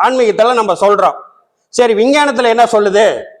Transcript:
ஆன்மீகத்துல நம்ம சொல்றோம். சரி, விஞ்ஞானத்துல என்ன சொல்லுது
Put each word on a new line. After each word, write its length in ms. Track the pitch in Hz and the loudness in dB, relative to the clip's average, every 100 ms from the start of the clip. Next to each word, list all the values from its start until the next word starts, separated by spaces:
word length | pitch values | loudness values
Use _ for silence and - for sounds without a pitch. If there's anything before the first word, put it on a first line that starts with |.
ஆன்மீகத்துல 520 | 208 262 233 185 226 | -2 0 0 0 0
நம்ம 200 | 247 208 | 0 -2
சொல்றோம். 420 | 170 202 202 185 - - _ _ _ _ | 0 0 2 0 -2 -12 _ _ _ _
சரி, 240 | - 240 | -2 0
விஞ்ஞானத்துல 500 | 208 240 294 285 254 | 2 0 0 0 0
என்ன 200 | 247 226 | 0 0
சொல்லுது 600 | 233 220 208 202 214 120 - - | 0 0 0 2 0 -2 -10 -12